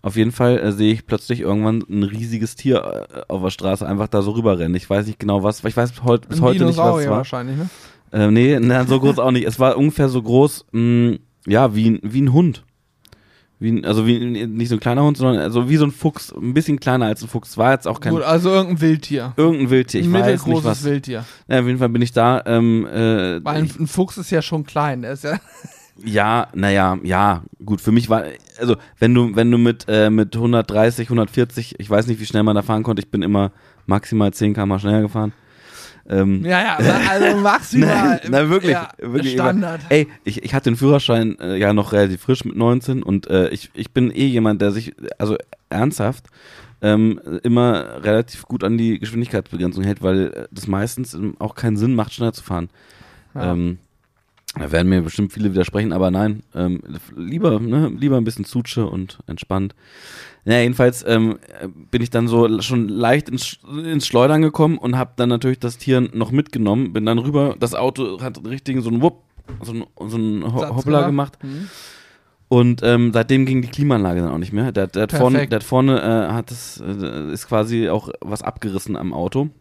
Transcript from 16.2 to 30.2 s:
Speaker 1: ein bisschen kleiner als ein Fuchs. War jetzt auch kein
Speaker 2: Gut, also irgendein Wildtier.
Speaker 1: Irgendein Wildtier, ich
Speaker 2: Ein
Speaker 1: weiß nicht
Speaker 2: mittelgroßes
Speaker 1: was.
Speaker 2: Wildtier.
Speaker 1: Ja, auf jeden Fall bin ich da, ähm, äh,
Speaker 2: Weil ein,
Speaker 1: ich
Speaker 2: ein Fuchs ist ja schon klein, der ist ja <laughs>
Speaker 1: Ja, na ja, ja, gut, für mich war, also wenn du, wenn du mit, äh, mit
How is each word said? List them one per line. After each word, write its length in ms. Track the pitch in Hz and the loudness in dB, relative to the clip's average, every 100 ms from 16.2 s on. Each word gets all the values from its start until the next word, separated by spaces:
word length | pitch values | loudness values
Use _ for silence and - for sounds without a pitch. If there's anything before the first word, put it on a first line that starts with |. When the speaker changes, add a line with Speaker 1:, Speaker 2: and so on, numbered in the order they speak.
| - | -16
Speaker 1:
ein 220 | - 110 | -8 -2
bisschen 260 | 139 160 143 | -2 0 -2
kleiner 280 | - 127 113 | 0 0 0
als 160 | 107 | -4
ein 60 | 113 | -6
Fuchs. 280 | 113 - - | -10 -8 0
War 160 | 120 | 2
jetzt 160 | 135 - | 2 -2
auch 120 | - | -4
kein 120 | 165 | -2
Speaker 2:
Gut, 100 | 165 | -2
also 280 | 143 165 180 | 2 2 4
irgendein 320 | 190 185 175 | 2 0 0
Wildtier. 500 | 156 156 - 143 123 123 | 2 2 -2 -6 -4 2
Speaker 1:
Irgendein 320 | 160 160 127 | 2 4 4
Wildtier, 300 | 131 123 98 | 2 2 0
ich 60 | 175 | 2
Speaker 2:
Ein 40 | |
Speaker 1:
weiß 140 | 185 - | 4 4
nicht 60 | 170 - | 2 0
Speaker 2:
mittelgroßes 180 | - 117 | 0 0
Speaker 1:
was. 140 | 110 | -2
Speaker 2:
Wildtier. 400 | 143 143 135 117 113 - - | -2 -2 -4 -10 -12 -18 0
Speaker 1:
Ja, 120 | 131 | 0
auf 60 | 123 | 2
jeden 120 | 127 | 0
Fall 100 | 123 | 0
bin 140 | 120 | 2
ich 100 | 120 | 2
da, 300 | 120 117 127 | 4 4 2
ähm, 400 | - 117 117 113 82 | 2 2 4 2 0
äh, 560 | 85 113 110 92 85 | 0 2 2 0 -4
Speaker 2:
Weil 140 | 143 151 | -4 -2
ein, 80 | |
Speaker 1:
ich 160 | 156 - | -2 -2
Speaker 2:
ein 60 | 160 | -4
Fuchs 320 | - 190 - | -2 -2 -4
ist 100 | - | -4
ja 120 | 165 | -4
schon 220 | - 160 | -2 -6
klein, 360 | 143 151 147 127 | -6 -4 -4 -4
der 120 | 120 | -8
ist 120 | 139 | -8
ja 140 | 147 185 _ - - | -6 -6 _ -20 -20
<laughs> 340 | - _ - | -20 _ -14
Speaker 1:
Ja, 440 | 110 104 104 117 - | -2 0 2 0 -2
na 180 | - 98 | -2 0
ja, 280 | 98 95 92 | 2 2 0
ja, 420 | 87 92 104 87 - - | -2 2 2 0 -6 -18
gut, 160 | 101 101 | -6 -2
für 120 | - | 2
mich 180 | 113 117 | 2 4
war, 140 | 110 76 64 _ - | -2 -2 -14 _ -6
also 160 | 120 113 - _ | -2 -2 -4 _
wenn 160 | 117 | 4
du, 200 | 123 120 104 | 4 4 2
wenn 140 | 117 | 4
du 60 | 120 | 4
mit, 300 | 120 117 - | 4 2 0
äh, 220 | 107 107 | 2 4
mit 260 | 110 | 4